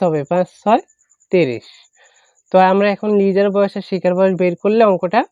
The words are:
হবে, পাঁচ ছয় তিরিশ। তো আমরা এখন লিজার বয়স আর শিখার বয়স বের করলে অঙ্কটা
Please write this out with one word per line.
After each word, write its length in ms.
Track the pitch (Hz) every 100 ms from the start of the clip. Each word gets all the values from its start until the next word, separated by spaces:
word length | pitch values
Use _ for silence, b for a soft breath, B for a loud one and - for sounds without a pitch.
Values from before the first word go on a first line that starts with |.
| 180
হবে, 140 | 156 143
পাঁচ 180 | 180 180 _
ছয় 200 | 202 254 - _ _ _ _
তিরিশ। 360 | 185 143 113 - - _ _ b b b b _
তো 40 | 185 185
আমরা 160 | 196 208 196
এখন 140 | 214 208
লিজার 260 | 196 190 202 196
বয়স 180 | 202 202
আর 40 | -
শিখার 240 | 190 180 180
বয়স 160 | 190 180
বের 120 | 180 175
করলে 200 | 202 220 220
অঙ্কটা 320 | 180 180 214 339